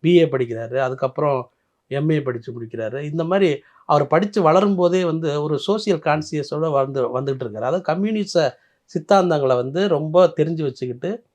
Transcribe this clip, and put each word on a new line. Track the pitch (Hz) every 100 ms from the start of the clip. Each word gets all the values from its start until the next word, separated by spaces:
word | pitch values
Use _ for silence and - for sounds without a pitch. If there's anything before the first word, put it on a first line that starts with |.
பி | 160 175
ஏ |
படிக்கிறாரு. | 156 131 120 113 117 127
அதுக்கப்புறம் | 131 127 131 139 147 135 120 _ _ _ _
எம் | 139 151
ஏ | 156
படிச்சு | 131 117 123
முடிக்கிறாரு. | 120 117 113 110 131
இந்த | 147 160
மாதிரி | 165 190 180 143 _ _ -
அவர் | 147 139
படிச்சு | 156 208 208
வளரும் | 160 175 202
போதே | 190 175 185
வந்து | 175 160 160 147
ஒரு | 151 147 -
சோசியல் | 131 214 165
கான்சியஸோட | 156 151 151 151 139 151 160
வந்து, | 139 135 135 120 123
வந்துகிட்டு | 139 135
இருக்காரு. | 120 107
அதாவது | 120 175
கம்யூனிச | 180 165 208 214 196 175 147 - _ _
சித்தாந்தங்களை | _ 175 156 196 180 156 135 123
வந்து | 127 156 202
ரொம்ப | 151 156 170 175 -
தெரிஞ்சு | 156 165
வச்சுக்கிட்டு | 147 127 123 123 170 233 _